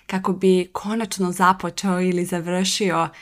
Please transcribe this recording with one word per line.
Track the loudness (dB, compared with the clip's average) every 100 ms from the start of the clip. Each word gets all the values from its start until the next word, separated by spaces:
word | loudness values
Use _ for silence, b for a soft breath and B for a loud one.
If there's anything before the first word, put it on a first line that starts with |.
| -8
kako | -4 -2
bi | 2 4 4 2
konačno | -6 -6 -4 -4 -2 -2
započeo | 2 2 2 -2 -4 -2 0
ili | 2 0
završio | -2 -4 -2 0 0 0 0 0 -2 B